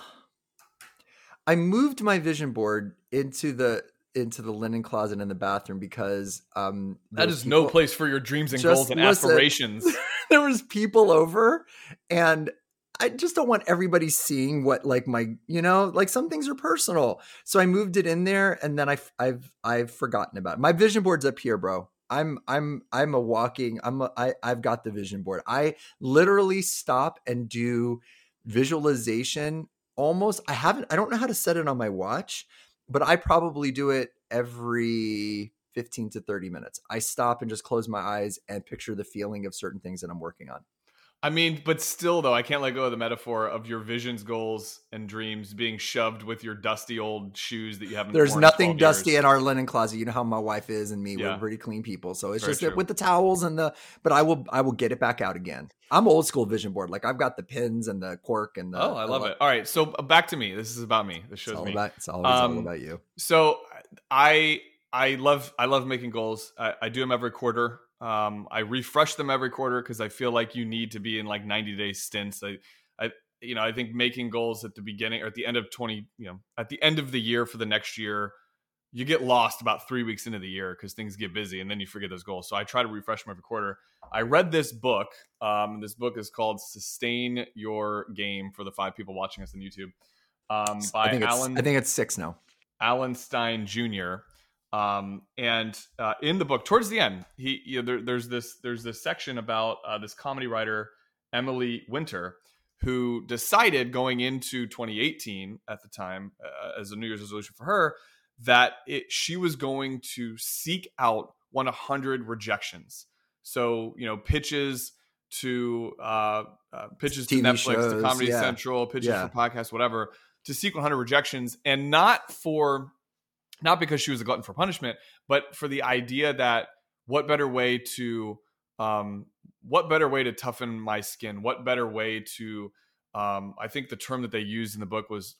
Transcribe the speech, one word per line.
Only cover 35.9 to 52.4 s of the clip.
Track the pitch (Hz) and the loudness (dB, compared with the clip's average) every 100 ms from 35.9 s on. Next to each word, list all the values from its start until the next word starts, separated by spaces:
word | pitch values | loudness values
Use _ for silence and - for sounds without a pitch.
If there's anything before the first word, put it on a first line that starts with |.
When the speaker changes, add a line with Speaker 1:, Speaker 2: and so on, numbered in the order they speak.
| - 107 | -8 -8
Speaker 1:
to | 107 | -8
thirty | 95 101 92 | -6 -6 -6
minutes. | 82 - - - | -10 -14 -18 -10
I | 113 | -6
stop | 113 - 120 120 | -6 0 0 0
and | 117 | -4
just | 110 | -8
close | - 117 110 | -2 -2 -2
my | 104 | -4
eyes | 95 104 104 92 - | -4 -4 -4 -8 -10
and | 101 | -12
picture | - - - | -10 -12 -8
the | 104 | -8
feeling | 101 104 101 104 | -8 -8 -6 -6
of | 98 | -10
certain | - 98 98 | -8 -10 -10
things | 90 92 | -12 -10
that | 87 | -10
I'm | 87 | -10
working | 82 - 67 | -12 -12 -18
on. | 67 _ _ _ _ _ _ | -18 _ _ _ _ _ _
Speaker 2:
I | 147 | -2
mean, | 160 165 151 | 0 0 0
but | 147 160 | -2 -2
still, | - - 170 170 | -2 -2 2 2
though, | 139 | 4
I | 120 | 2
can't | 123 147 | 2 -2
let | 135 | -2
go | 127 | 0
of | 127 | -2
the | 117 | -2
metaphor | 117 117 - 113 110 | -4 -4 -4 -2 -2
of | 113 113 | -4 -6
your | 113 | -8
visions, | 107 120 123 117 | -6 -6 -4 -8
goals, | 101 113 110 110 101 - _ | -6 -4 -4 -6 -8 -16 _
and | 110 104 | -12 -10
dreams | 110 110 107 101 | -8 -6 -8 -10
being | 104 117 107 | -4 -4 -4
shoved | - 123 113 110 | -4 0 0 -2
with | 107 113 | -10 -8
your | 113 | -10
dusty | 104 107 110 - 113 | -6 -4 -4 -6 -6
old | 107 107 98 98 | -6 -6 -10 -10
shoes | - 117 110 101 | -8 -8 -8 -10
that | 101 | -8
you | 104 | -6
haven't | 104 | 0
Speaker 1:
There's | 160 143 | 6 6
Speaker 2:
worn | 147 | 10
in | |
Speaker 1:
nothing | 156 - 175 | 8 8 2
Speaker 2:
twelve | 156 | 6
Speaker 1:
dusty | 160 151 165 | 6 6 4
Speaker 2:
years. | 147 | 6
Speaker 1:
in | 143 | 8
our | 135 | 6
linen | 135 131 131 | 6 0 0
closet. | 117 110 110 | 0 0 -2
You | 113 | -2
know | |
how | 120 | -2
my | 117 110 | 0 0
wife | 107 107 - | 0 -4 -4
is | 107 104 | -4 -4
and | 101 | -6
me. | 101 101 | -6 -4
Speaker 2:
Yeah. | 98 | -4
Speaker 1:
We're | 95 | -4
pretty | 107 113 | -4 -6
clean | - 107 | -8 -8
people. | 113 92 90 | -6 -8 -8
So | 92 98 | -6 -4
it's | 107 | -2